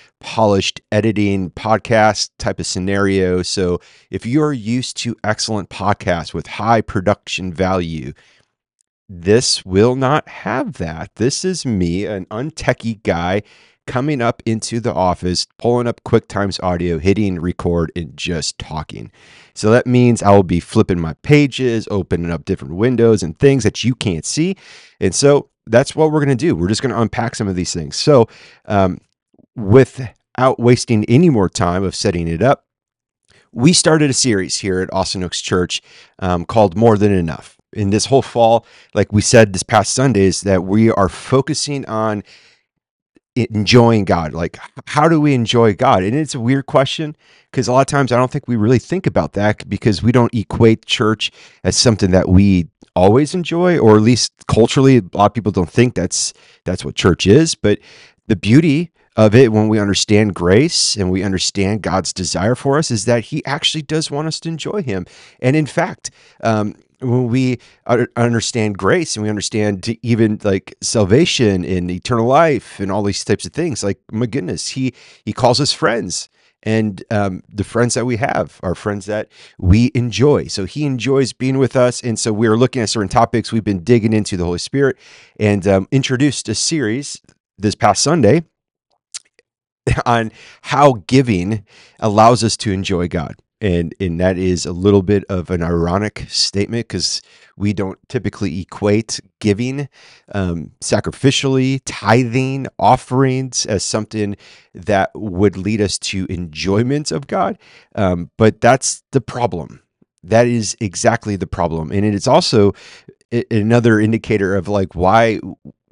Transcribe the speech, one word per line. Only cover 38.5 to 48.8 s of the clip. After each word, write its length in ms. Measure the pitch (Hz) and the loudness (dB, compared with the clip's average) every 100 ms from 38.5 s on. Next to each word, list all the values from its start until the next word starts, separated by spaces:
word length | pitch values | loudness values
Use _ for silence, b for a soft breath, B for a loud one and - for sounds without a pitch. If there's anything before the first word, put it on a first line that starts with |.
| 113 b b b | 2 b b b
like 180 | 104 98 | -2 0
we 80 | 104 | 0
said 320 | - 120 107 | 4 6 6
this 100 | 92 | 2
past 300 | - 110 101 | 0 0 0
Sunday, 320 | - 135 107 | 0 0 2
is 160 | 95 82 | 2 2
that 240 | 101 95 | 0 0
we 260 | 92 104 113 | 2 2 4
are 180 | 101 95 | 4 0
focusing 760 | - - 131 139 151 - 139 - | -2 -2 0 0 -4 -6 -8 -6
on 360 | 110 110 104 b b b b b _ _ _ _ _ _ - | -4 -4 -4 b b b b b _ _ _ _ _ _ -4
e-, 120 | 110 | -2
enjoying 540 | 107 92 120 117 110 | -2 4 6 6 4
God. 280 | 95 87 80 | 2 -2 -2
Like, 260 | 80 85 - | -6 -8 -8
h-, 260 | - - - | -20 -20 -6
how 220 | 147 160 | 2 2
do 120 | 160 | 4
we 140 | 147 | 2
enjoy 400 | 131 113 120 113 | 2 2 4 4
God? 300 | 90 123 104 | 4 2 2
And 100 | 95 | 2
it's 220 | 135 151 139 | -2 -4 -4
a 40 | |
weird 260 | 117 139 - | -2 -2 0
question, 500 | 143 139 - 151 156 b b b | 0 0 -4 -8 -12 b b b
'cause 140 | - 120 | -4 2
a 60 | |
lot 80 | 127 | 2
of 60 | 135 | 2
times 240 | 143 131 | 0 2
I 40 | 123 | 2
don't 140 | 127 | 0
think 160 | 143 - | -2 -4
we 80 | |
really 240 | 120 107 | 0 2
think 300 | 127 | 2